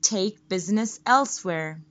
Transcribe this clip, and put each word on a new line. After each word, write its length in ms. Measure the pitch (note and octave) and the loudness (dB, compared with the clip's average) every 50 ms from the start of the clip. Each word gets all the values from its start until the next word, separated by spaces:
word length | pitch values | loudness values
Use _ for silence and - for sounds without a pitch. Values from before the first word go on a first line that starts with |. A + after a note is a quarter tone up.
| - | 2
Take 480 | - A3 G#3 F#3 G#3+ G#3 - _ _ F#3+ | 0 2 2 0 -2 -2 -6 _ _ -4
business 460 | F#3 E3+ E3 G#3 G#3+ A3+ A3 - - _ - | -4 -2 0 0 0 0 -2 -6 -6 _ 4
elsewhere. 720 | B3 C4+ C#4 - - - - F#3 E3+ D#3+ D#3+ D#3 D#3+ D#3+ D#3 _ | 4 4 4 2 -2 -6 -4 -4 -4 -2 -4 -6 -8 -12 -16 _